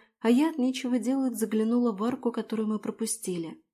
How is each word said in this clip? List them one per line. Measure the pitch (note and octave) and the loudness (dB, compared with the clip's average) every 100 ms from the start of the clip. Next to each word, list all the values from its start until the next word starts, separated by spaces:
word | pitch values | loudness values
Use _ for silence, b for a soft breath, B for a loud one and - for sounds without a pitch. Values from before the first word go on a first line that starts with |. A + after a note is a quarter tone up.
| B _ | B _
а | A3+ | 4
я | A#3+ D#4 | 4 4
от | D#4+ | 2
нечего | B3+ B3+ B3 B3 | -2 0 0 0
делать | A3 C4+ C4 A3 | 0 0 0 -2
заглянула | G#3+ A3 A3 A#3+ A#3+ | 0 0 2 2 2
в | F#3+ | 0
арку, | A3+ B3+ A#3 | -2 -2 -2
которую | A#3 A3 G#3+ G#3+ | -4 -4 -2 -2
мы | G#3+ | -2
пропустили. | G#3+ G#3 A3+ - - F3 D#3+ - _ | -4 -6 -4 -4 -4 -6 -6 -10 _